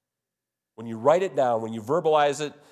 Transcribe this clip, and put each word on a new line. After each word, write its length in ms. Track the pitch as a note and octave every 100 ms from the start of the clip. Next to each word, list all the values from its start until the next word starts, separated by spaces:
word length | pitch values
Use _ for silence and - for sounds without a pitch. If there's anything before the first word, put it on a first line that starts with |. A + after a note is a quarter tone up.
| _ _ _ _ _ _ _ -
When 100 | A#2
you 120 | A2+
write 260 | B2 E3+
it 140 | F#3+ C#3+
down, 240 | B2+ A2+
when 100 | A2+
you 100 | A2+
verbalize 600 | G#2+ D#3+ D#3+ D#3 D3 C#3+
it 120 | D3+ - _